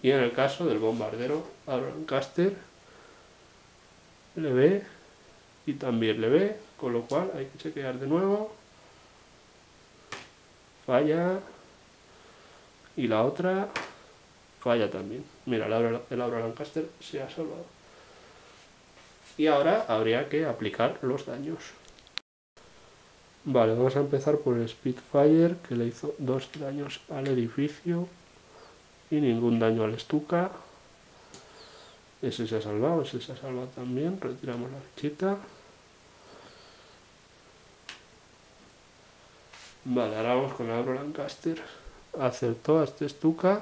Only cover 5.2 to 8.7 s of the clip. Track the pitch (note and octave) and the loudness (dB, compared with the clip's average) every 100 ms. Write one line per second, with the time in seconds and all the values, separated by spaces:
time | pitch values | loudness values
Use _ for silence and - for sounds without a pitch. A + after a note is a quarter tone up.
5.2 | - - - - - C#3 C3+ A#2 A2+ G#2+ | -20 -20 -20 -12 -8 -4 -2 0 2 2
6.2 | A2 D3 G3+ G#3+ - - C3+ A#2 A#2 C#3 | 4 4 2 -2 -14 -8 -4 -4 0 -2
7.2 | F#3+ D3+ C3+ - D#3+ D3 C3 B2+ C3+ D#3+ | -2 -6 -8 -10 -10 -8 -6 -6 0 2
8.2 | G3 G3+ G#3+ - - | 2 0 -2 -10 -20